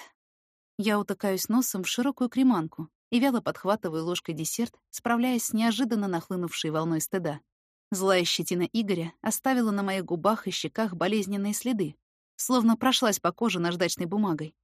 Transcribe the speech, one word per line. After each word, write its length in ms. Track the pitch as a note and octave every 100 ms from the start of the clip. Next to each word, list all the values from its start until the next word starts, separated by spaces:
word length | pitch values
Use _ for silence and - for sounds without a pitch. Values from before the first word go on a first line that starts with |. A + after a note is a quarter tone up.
| - _ _ _ _ _ _ -
Я 200 | G#3 G#3
утыкаюсь 500 | G3 G3 G3+ F#3 -
носом 340 | A3+ B3 F#3+
в 40 | F3+
широкую 420 | - B3+ - B3
креманку 580 | B3 C4 G3 D#3+ - E3 _ -
и 80 | A#3
вяло 220 | C#4 A#3+
подхватываю 640 | D3+ - F#3 G#3+ F3 D#3+
ложкой 300 | E3 F3 -
десерт, 400 | D#3+ D#3+ - A#3 _ _
справляясь 540 | - A#3 A#3 B3+ A#3+
с 80 | -
неожиданно 560 | A3 A3+ G#3+ B3+ A3 G3+
нахлынувшей 600 | E3+ - F#3 E3+ - D#3+
волной 300 | D#3 E3 D#3+
стыда. 400 | - F#3+ E3 C#3+ _ _ _ _ -
Злая 340 | F#3+ F#3+ F#3
щетина 440 | F3 - E3+ F3+ E3+
Игоря 400 | A3+ G3+ E3+ E3 -
оставила 500 | A3 - C4+ B3+ A3
на 120 | G3+
моих 220 | G3 F#3+
губах 420 | E3+ E3+ F#3+ A3 F#3+
и 40 |
щеках 440 | - D#3 - A3
болезненные 580 | F3 F#3+ G#3+ F#3+ G3+ G3+
следы, 440 | G#3 A#3+ A3+ D#3 - _ _ _ -
словно 400 | - B3+ A3+ A3+
прошлась 440 | C4 B3 A3+ G3+
по 100 | E3+
коже 300 | - A#3 F3+
наждачной 460 | E3+ F3 E3+ - F3
бумагой. 480 | G#3 G3+ D3+ D3+ _